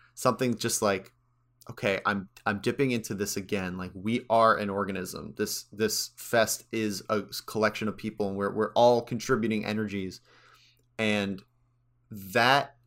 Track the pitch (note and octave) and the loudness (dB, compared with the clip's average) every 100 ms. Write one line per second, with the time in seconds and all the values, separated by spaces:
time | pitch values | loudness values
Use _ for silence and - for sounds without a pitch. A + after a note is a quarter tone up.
0 | _ - C3 A#2 B2+ A2 A#2 - G#2+ F#2+ | _ -2 0 2 0 0 -2 0 2 0
1 | - _ _ _ _ _ - - A2 G2 | -2 _ _ _ _ _ -18 -4 0 0
2 | A2 G2+ F#2+ - - G2+ A#2+ A#2 C#3 A#2+ | 0 -2 -4 -8 -4 -2 -2 0 0 0
3 | - G2+ G2+ - F#2 G#2 F#2 F#2 F2+ F#2 | -4 -4 -4 -4 -4 -4 -4 -6 -8 -6
4 | G2+ B2 - A2+ A2+ G#2+ G2+ G2 G2 F#2+ | -2 -2 2 6 6 6 2 -2 -2 -4
5 | F#2 - D#2+ - G#2 - - G2+ G#2+ - | -6 -8 -10 -4 -4 -4 -8 -2 0 0
6 | - - - A#2 G#2+ - - A2+ G#2+ F#2+ | -6 -10 0 2 2 0 -6 -2 -2 -4
7 | - G#2+ F#2+ - - A2 G#2+ - G#2+ F#2+ | -2 -2 -2 -12 -8 0 0 0 -6 -6
8 | A2 - G2+ G2 G2+ G#2+ G#2+ - A#2+ A#2+ | -8 -4 -4 -2 -2 0 0 6 6 6
9 | A2+ A#2 - B2 A2 A2 G#2 G#2+ G#2+ G2 | 0 -6 0 0 2 -2 -2 -4 -4 -4
10 | F#2 - _ _ _ _ _ _ _ - | -8 -10 _ _ _ _ _ _ _ -4
11 | G#2+ G#2 G2 F#2+ - _ _ _ _ _ | 0 2 0 -4 -12 _ _ _ _ _
12 | _ G#2+ F#2+ A#2 A#2+ C#3 - - | _ -16 -4 2 6 6 4 -10